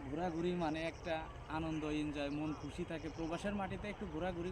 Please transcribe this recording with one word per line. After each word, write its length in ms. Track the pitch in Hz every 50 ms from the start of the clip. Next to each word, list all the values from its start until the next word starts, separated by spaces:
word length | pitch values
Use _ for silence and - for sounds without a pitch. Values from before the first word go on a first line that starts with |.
| 143
ঘোরাঘুরি 440 | 131 143 160 180 180 160 165 170 180 180 180 170
মানে 160 | 151 156 160 165 165
একটা 240 | 160 - - 175 160 160 160 - - - - - 151
আনন্দ, 260 | 160 165 160 156 156 151 151 151 151
এনজয়, 300 | 151 151 139 147 143 143 147
মন 120 | 151 151 156 147 -
খুশি 220 | 156 139 - 170 175 -
থাকে। 160 | 165 156 160 160 -
প্রবাসের 380 | 165 165 156 170 170 - 202 202 202
মাটিতে 240 | 190 180 196 180 202 208 202
একটু 120 | - 214 175 151
ঘোরাঘুরি 380 | 156 175 185 180 170 170 180